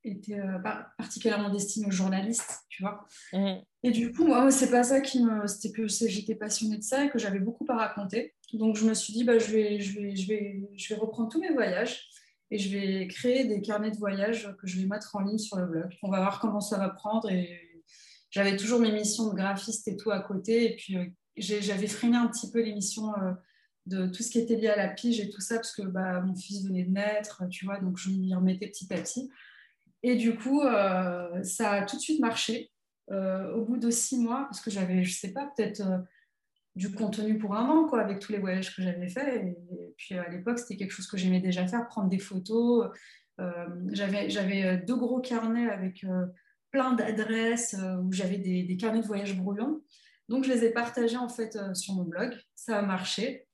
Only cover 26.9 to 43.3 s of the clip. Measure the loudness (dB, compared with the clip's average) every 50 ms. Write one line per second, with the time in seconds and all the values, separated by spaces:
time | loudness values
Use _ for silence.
26.9 | 0 2 2 0 0 -2 -4 -6 -8 -8 -8 -8 -6 -6 -6 -6 -4 -2 -2 -2
27.9 | -2 -2 -2 -2 -2 0 0 0 2 4 4 4 2 2 -4 -10 -10 -14 -10 -6
28.9 | -4 -4 -4 -4 -6 -6 -6 -8 -12 -18 -20 -20 -20 -20 -20 _ _ _ _ _
29.9 | _ _ 2 2 2 4 4 2 2 2 0 2 2 4 4 4 4 6 4 4
30.9 | 4 2 0 0 -2 -4 -6 -4 -4 -4 -4 -4 -2 0 2 2 2 2 0 -2
31.9 | -4 -6 -2 0 2 2 2 2 2 0 -2 -2 -2 -4 -4 -10 _ _ _ _
32.9 | _ _ _ -6 -4 -2 0 0 -2 -2 -2 -2 -2 -2 0 0 0 0 2 2
33.9 | 2 0 0 0 0 0 0 0 0 -2 -4 -6 -8 -8 -8 -6 -2 -2 0 2
34.9 | 2 2 2 2 -2 -6 -8 -8 -6 -6 -8 -6 -2 -2 -2 -2 -2 -4 -2 0
35.9 | 0 -2 -2 -6 _ _ _ _ _ _ _ _ _ _ _ _ _ -6 -6 -6
36.9 | -2 -2 -2 -2 -2 -2 0 0 0 0 0 0 0 2 2 6 6 6 6 6
37.9 | 4 2 2 0 -2 -6 -4 -4 -4 -2 0 0 0 -2 -2 -4 -4 -2 -2 -2
38.9 | -2 -2 -6 -6 -4 -4 -2 -2 -2 -2 -2 -4 -6 -8 -12 -12 -12 -12 -12 -14
39.9 | -16 _ -12 -8 -6 -6 -6 -6 -8 -6 -2 -2 -2 -2 -4 -8 -8 -6 -6 -8
40.9 | -6 -10 -10 -8 -4 0 2 4 4 4 4 2 0 2 0 0 0 -2 -4 -4
41.9 | -4 0 0 2 2 0 -2 -4 -8 -8 -4 0 2 2 4 6 4 4 2 0
42.9 | -4 -12 -20 -20 -20 -20 _ _